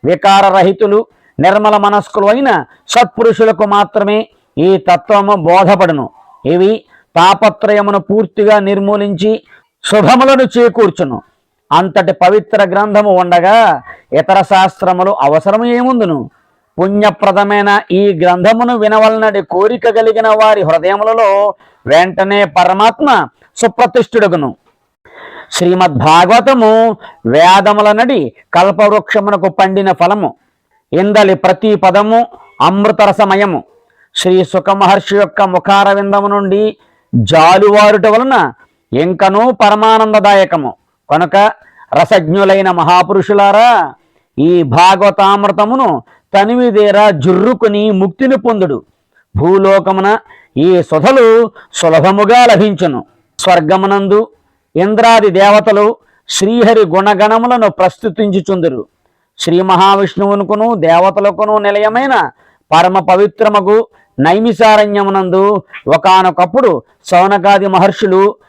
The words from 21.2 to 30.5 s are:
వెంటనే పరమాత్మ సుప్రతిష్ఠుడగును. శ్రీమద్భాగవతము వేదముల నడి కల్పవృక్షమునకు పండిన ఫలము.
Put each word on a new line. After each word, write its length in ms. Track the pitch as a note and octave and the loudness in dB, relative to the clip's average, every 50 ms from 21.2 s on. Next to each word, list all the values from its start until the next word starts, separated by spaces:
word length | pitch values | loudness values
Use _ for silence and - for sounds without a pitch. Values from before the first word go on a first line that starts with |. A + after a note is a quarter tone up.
| A3+ G3+ G3 G3 G3+ G#3 G3 _ _ _ _ _ _ | 0 0 0 0 -2 -2 -4 _ _ _ _ _ _
వెంటనే 580 | A#2+ C#3 D#3+ F3 F#3 F3+ - F#3+ G3 G3+ G3+ G3+ | 0 2 2 2 0 -2 -4 -4 -2 0 -2 -2
పరమాత్మ 840 | E3+ C#3+ F3+ F3+ F3+ F#3 G3 G#3 A3+ A#3+ - D#4+ C#4+ B3+ G3+ D#3 - _ _ _ _ _ | -2 0 0 0 0 0 2 0 0 0 0 -2 0 0 0 -2 -4 _ _ _ _ _
సుప్రతిష్ఠుడగును. 1000 | - - A3+ - - A#3+ A#3 A#3+ B3+ A3+ - - A#3 G#3 G3 E3 E3+ D3 C3 F#2+ _ _ _ _ _ _ _ _ _ _ - _ - - - - - - _ - | -4 -4 -4 0 0 -2 0 0 -2 -2 0 0 0 0 0 0 -2 -4 -6 -8 _ _ _ _ _ _ _ _ _ _ -20 _ -20 -20 -20 -20 -20 -20 _ -6
శ్రీమద్భాగవతము 1400 | - F3+ F3 F3+ F#3 F#3 F3+ D3 B2 - D3+ D#3+ E3+ F3+ F3+ A3 A#3 - A3 C4+ B3+ A3 G#3+ A3 A3+ A3+ A3+ G#3+ - - - - _ _ | -2 -2 0 0 2 0 0 0 0 0 2 4 4 4 4 2 2 2 2 0 2 2 2 2 2 2 0 -2 -6 -12 -20 -20 _ _
వేదముల 680 | A2+ A#2+ D3 E3 F3 F#3 G3 G3 G#3 G#3 G#3 G#3 G#3 G#3 | -2 0 2 4 4 4 4 2 0 0 2 2 0 2
నడి 400 | G#3+ A#3 B3 C#4 A3 D3+ A#2 - _ _ _ - | 0 0 -2 -2 -4 -4 -6 -10 _ _ _ -2
కల్పవృక్షమునకు 960 | E3+ F3+ G3 F#3+ E3 G#3+ G#3 G#3 G#3+ G#3 - - A3 G3+ G3+ G#3 G3 E3 F#3+ | 0 0 0 0 0 0 0 0 0 -2 -2 -4 -4 -2 -2 -4 -2 -4 -4
పండిన 440 | - - F#3+ F#3+ F#3+ G3 G3 F#3+ F#3 | -2 0 -2 -2 0 -2 -2 -2 -2
ఫలము. 420 | - F3 E3+ G3+ G#3 F#3+ C#3+ - _ _ _ | 0 0 -2 -2 -2 -4 -8 -8 _ _ _